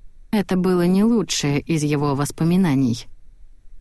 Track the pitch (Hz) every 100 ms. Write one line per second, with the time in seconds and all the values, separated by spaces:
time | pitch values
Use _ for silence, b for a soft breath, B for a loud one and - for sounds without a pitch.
0 | - - - 214 185 190 180 180 175 190
1 | 220 233 - - 147 143 - 160 147 147
2 | 147 135 143 - 160 180 180 135 127 120
3 | - - - - - - - -